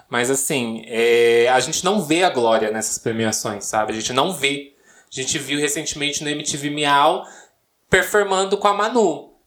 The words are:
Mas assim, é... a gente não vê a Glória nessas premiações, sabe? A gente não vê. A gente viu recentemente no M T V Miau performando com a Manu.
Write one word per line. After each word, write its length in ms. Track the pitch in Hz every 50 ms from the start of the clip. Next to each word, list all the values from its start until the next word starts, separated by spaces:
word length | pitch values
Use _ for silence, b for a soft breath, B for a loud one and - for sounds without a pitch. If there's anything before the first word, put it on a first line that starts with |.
| B B
Mas 220 | 127 120 120 127
assim, 520 | 139 135 - - 156 131 117 113 113 110 110
é... 640 | - 117 113 117 120 117 120 117 117 117 117 120 123
a 80 | 131 127
gente 240 | 123 156 - - -
não 160 | 180 208 208
vê 240 | 156 143 160 175 185
a 60 | 175
Glória 400 | - 127 117 113 113 110 110 107
nessas 260 | 110 110 110 - -
premiações, 680 | - - 123 113 113 113 110 107 - - 113 104 98 -
sabe? 260 | - - 107 107 113
A 20 | 110
gente 200 | 110 107 - 123
não 180 | 131 151 190
vê. 400 | 180 139 139 139 143 143 - - b b b b b b b b
A 80 | - 135
gente 180 | 127 - - 147
viu 220 | 127 131 147 147
recentemente 640 | 151 143 - 165 147 - - 151 143 147 143 - 156
no 60 | 147
M 120 | 147 147
T 140 | 147 - -
V 140 | 139 143 147
Miau 540 | 147 151 147 143 143 143 147 160 370 - B B B B B B B _ _ _ _ _ _ -
performando 680 | 196 185 180 - - 208 202 196 190 190 196 190 208
com 120 | 196 - 202
a 40 |
Manu. 600 | 202 196 208 233 254 240 202 170 143 - - - _ _ _